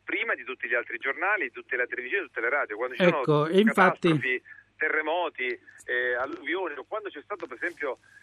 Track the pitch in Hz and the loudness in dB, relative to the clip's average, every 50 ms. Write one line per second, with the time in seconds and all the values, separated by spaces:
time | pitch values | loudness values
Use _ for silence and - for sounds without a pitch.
0 | _ - - 202 226 226 202 - - 123 127 - - 117 120 120 120 117 120 113 | _ -6 -6 -4 -2 -4 -4 -6 -6 -10 -10 -8 -4 -2 0 -2 -2 -2 -8 -6
1 | 113 131 139 147 170 190 214 202 151 123 - 123 120 - - 123 123 117 123 120 | -4 -4 -4 -2 0 0 0 0 -2 -4 -6 -12 -8 -6 -2 -2 -2 -2 -4 -8
2 | 123 123 - - 170 - - 127 113 120 135 147 127 107 107 104 123 123 127 - | -6 -4 -4 -4 -4 -4 -6 -2 0 0 2 0 0 -2 -4 -4 -4 -4 0 2
3 | 190 175 165 151 127 151 151 147 147 160 175 190 214 220 - - 185 185 170 - | 4 4 4 4 2 4 4 4 4 4 4 4 6 6 6 6 6 6 6 4
4 | - 175 160 147 123 131 127 123 - - - - - _ _ _ 151 151 147 156 | 2 2 2 4 2 0 -2 -2 -4 -8 -18 -20 -20 _ _ _ -2 0 0 0
5 | 156 156 160 180 175 156 - - 127 123 120 - - - - - - - 127 123 | 0 0 0 0 0 -2 -2 -4 -4 -4 -4 -6 -8 -18 -20 -18 -6 -2 0 0
6 | 123 123 123 120 127 139 170 - 156 139 160 190 185 165 147 139 123 - - 220 | 2 2 0 0 -2 -4 -6 -8 -6 -4 -4 -2 -2 -4 -6 -8 -8 -6 -6 -6
7 | 214 185 - 151 135 _ 208 180 170 - - - 156 175 170 - 147 135 120 - | -6 -8 -12 -12 -10 _ -10 -10 -8 -12 -10 -6 -6 -8 -6 -4 -4 -6 -6 -6
8 | _ - - - | _ -20 -20 -20